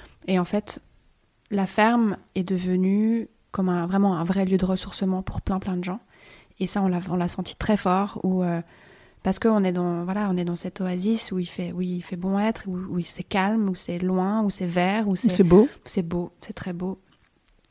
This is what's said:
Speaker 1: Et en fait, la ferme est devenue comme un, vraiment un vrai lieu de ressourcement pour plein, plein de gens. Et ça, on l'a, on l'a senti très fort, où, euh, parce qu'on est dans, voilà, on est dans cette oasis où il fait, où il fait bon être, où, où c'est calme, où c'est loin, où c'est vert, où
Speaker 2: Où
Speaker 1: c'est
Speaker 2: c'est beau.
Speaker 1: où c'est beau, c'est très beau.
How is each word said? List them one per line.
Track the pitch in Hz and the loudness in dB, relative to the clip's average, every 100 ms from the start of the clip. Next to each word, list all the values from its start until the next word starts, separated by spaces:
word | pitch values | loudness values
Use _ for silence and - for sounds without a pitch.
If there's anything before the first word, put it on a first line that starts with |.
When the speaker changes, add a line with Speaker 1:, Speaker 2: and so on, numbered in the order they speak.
| - _ - | -20 _ 0
Speaker 1:
Et | 185 | 0
en | 175 | 0
fait, | 208 214 - - _ _ _ _ _ _ | -2 -4 -10 -18 _ _ _ _ _ _
la | 202 190 | -2 0
ferme | - 214 240 220 180 - 190 | 2 4 4 2 0 -6 -6
est | |
devenue | 180 185 185 185 185 202 220 226 - _ _ | -2 -2 0 2 2 2 2 0 -4 _ _
comme | - 190 | -2 0
un, | 175 170 | 0 0
vraiment | 196 202 170 | 2 4 2
un | |
vrai | 170 190 185 | 0 0 2
lieu | 190 | 2
de | 185 | 2
ressourcement | 190 190 - 190 185 | -2 -4 -4 -2 -2
pour | 190 - | -4 -6
plein, | - 185 | -2 -2
plein | 196 180 | -2 -4
de | |
gens. | 180 202 - _ - - _ - | -4 -8 -12 _ -20 -20 _ -6
Et | 185 | -4
ça, | 208 | 0
on | 190 | 2
l'a, | 180 180 | 0 -2
on | 180 | -2
l'a | 175 | -2
senti | - 175 - | -4 -8 -4
très | - 208 | 0 2
fort, | 185 185 202 - | 2 2 0 -2
où, | 185 185 | 0 0
euh, | 175 170 165 - - - - _ | 0 -2 -6 -16 -20 -20 -20 _
parce | 190 190 | -4 0
qu'on | 226 214 | 2 4
est | 185 | 2
dans, | 180 175 170 | 0 0 -2
voilà, | 175 202 208 | -4 -2 -2
on | 180 | 0
est | 175 | -2
dans | 175 | -4
cette | 185 - | -6 -6
oasis | 185 180 196 226 - | -4 -2 0 -2 -2
où | 185 | -4
il | 180 | -4
fait, | - 175 | -6 -6
où | 175 | -4
il | 180 180 | -4 -4
fait | - 180 | -6 -6
bon | 190 196 | -2 0
être, | 220 220 196 | 0 -2 -6
où, | 180 | -8
où | 185 180 | -4 -4
c'est | 165 - | -6 -10
calme, | - 202 190 220 202 | -4 0 2 2 0
où | 180 | -2
c'est | - 175 | -6 -4
loin, | 180 185 185 220 | 0 0 0 0
où | 208 | -2
c'est | - 180 | -2 -2
vert, | 175 180 214 208 | 0 0 0 0
où | |
Speaker 2:
Où | 185 | 0
Speaker 1:
c'est | 233 | 2
Speaker 2:
c'est | 180 | 4
beau. | 175 180 | 8 8
Speaker 1:
où | 254 - - | 8 2 -6
c'est | - | -4
beau, | 165 175 175 - | -2 -4 -6 -10
c'est | - | -16
très | - 190 | -10 -10
beau. | 170 185 185 _ _ _ _ _ _ _ | -6 -6 -8 _ _ _ _ _ _ _